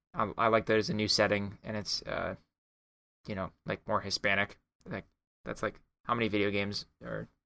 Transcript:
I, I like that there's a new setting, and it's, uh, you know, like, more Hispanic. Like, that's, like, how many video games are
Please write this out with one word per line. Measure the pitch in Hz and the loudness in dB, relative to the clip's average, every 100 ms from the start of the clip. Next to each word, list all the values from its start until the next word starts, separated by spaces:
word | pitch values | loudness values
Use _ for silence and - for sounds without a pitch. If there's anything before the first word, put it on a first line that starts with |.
| _ 175 | _ -4
I, | 107 - | -4 2
I | 113 | 4
like | 113 - | 4 4
that | |
there's | 110 104 | 2 4
a | 107 | 0
new | 107 | 2
setting, | - 101 104 101 101 | 4 4 4 0 -8
and | - 107 | -8 -6
it's, | 98 - | -4 -6
uh, | - - 87 - _ _ _ _ _ _ _ _ - | -4 -4 -4 -6 _ _ _ _ _ _ _ _ -8
you | 98 | -6
know, | 95 - - | -6 -8 -8
like, | 98 - | -8 -2
more | 104 | -2
Hispanic. | 98 - 101 98 101 - _ _ - | -2 -2 2 2 0 -4 _ _ -12
Like, | 110 - _ _ _ 113 | -10 -12 _ _ _ -10
that's, | 110 | -4
like, | 107 - _ _ - | -4 -6 _ _ -4
how | 120 | 0
many | 113 | 2
video | 104 101 | 2 2
games | 101 101 101 - _ 117 | 0 -2 -4 -10 _ -8
are | 107 110 _ | -8 -8 _